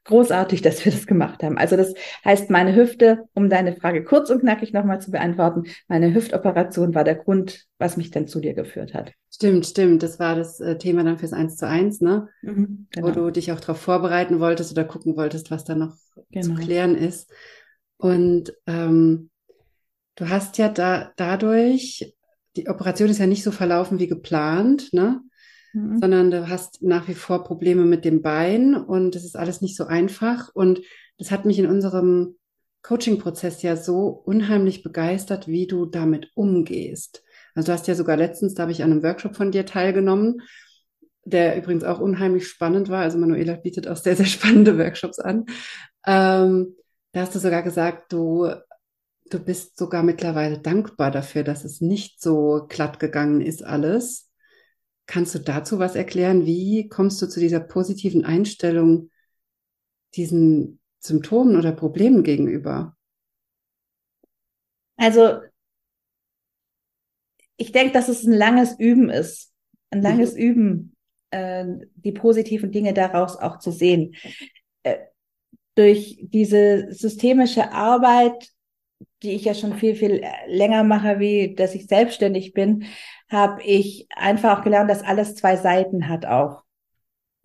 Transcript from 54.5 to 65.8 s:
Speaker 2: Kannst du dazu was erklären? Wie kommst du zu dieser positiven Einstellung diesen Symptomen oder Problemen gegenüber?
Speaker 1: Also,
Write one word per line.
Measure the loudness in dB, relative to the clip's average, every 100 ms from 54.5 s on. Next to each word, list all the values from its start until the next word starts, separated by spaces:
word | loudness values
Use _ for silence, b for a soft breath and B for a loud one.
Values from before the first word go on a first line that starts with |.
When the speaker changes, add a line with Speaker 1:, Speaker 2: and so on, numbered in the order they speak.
| _ _ _ _ _ -8
Speaker 2:
Kannst | -4 -4
du | -6
dazu | -6 -6 -4 -4
was | -2 -4
erklären? | -6 -2 2 2 2
Wie | -2 -2 -2 -4
kommst | -2 -2 -2
du | -6
zu | -2
dieser | 0 0
positiven | -4 -4 -4 -4 -2 0
Einstellung | 0 0 0 -2 -2 2 4 4 0 b b b _ _ _ _ _ _ _
diesen | -10 -2 4 4 4 0 -10 _ _
Symptomen | -4 -4 0 2 4 4
oder | 2
Problemen | 0 -4 2 4 6
gegenüber? | 4 2 0 -2 -6 -8 -8 -14 _ _ _ _ _ _ _ _ _ _ _ _ _ _ _ _ _ _ _ 0
Speaker 1:
Also, | 4 6 6 4 -8 _ _ _